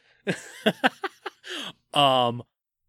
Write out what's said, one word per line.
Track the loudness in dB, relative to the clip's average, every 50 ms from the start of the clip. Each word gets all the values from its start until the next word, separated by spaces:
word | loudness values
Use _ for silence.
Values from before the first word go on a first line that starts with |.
| _ _ _ _ _
<laughs> | -8 -8 -8 -10 -16 -20 -4 -2 -2 -2 0 0 -2 -2 -4 -8 -12 -12 _ -16 -16 -16 _ -16 -14 -14 -12 -12 -14 -16 _ _ _ 0
Um, | 2 4 4 4 4 2 0 -2 -4 -10 -16 _ _ _ _ _ _ _